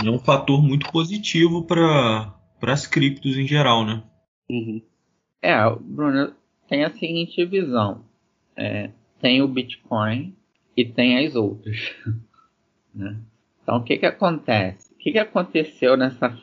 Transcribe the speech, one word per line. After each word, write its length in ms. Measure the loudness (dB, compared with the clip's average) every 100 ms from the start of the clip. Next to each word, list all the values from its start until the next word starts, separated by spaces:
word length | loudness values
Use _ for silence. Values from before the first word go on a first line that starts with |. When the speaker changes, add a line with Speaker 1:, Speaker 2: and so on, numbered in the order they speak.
| 0
Speaker 1:
é 40 |
um 80 | 0
fator 420 | 2 2 2 4
muito 280 | 4 2 0
positivo 720 | -2 -2 -4 -2 2 4 2 0
pra, 680 | 2 4 4 4 0 -4 -14 _ _
pras 260 | -2 -2 0
criptos 480 | 0 0 0 -4 -2
em 80 | 0
geral, 360 | 2 4 2 2
né? 180 | -4 -10 _ _ _ -8
Speaker 2:
Uhum. 320 | -6 -4 -8 -12 _ _ _ _ _
Speaker 3:
É, 140 | 0 2 2 0
Bruno, 540 | -6 -6 -2 -2 -2 -8 _ _ -6
tem 160 | -2
a 60 | -2
seguinte 520 | -4 -6 -4 -4 -4 -2
visão. 580 | -2 -2 0 -2 -4 -14 _ _ _ _ -10
É, 320 | -6 -6 -8 -14 _ _
tem 200 | 2 2
o 60 | 2
Bitcoin 880 | -2 -6 -10 -6 -2 -2 -2 -6 -14 _ _ _ -2
e 80 |
tem 420 | -2 0 2 2 0
as 100 | 0
outras, 420 | -2 -4 -8 -8 -10 -10 -8 -8 -10 _
<laughs> 500 | _ _ _ _ _
né? 240 | -12 -10 -12 -16 _ _ _
Então, 140 | -4 -4
o 60 |
que 140 | -2 0
que 80 | 0
acontece? 840 | 0 0 0 0 0 0 -6 _
O 40 | _
que 140 | -2
que 60 | -2
aconteceu 760 | 0 -2 -2 -2 -4 0 2 4
nessa 340 | 2 0 -4 -4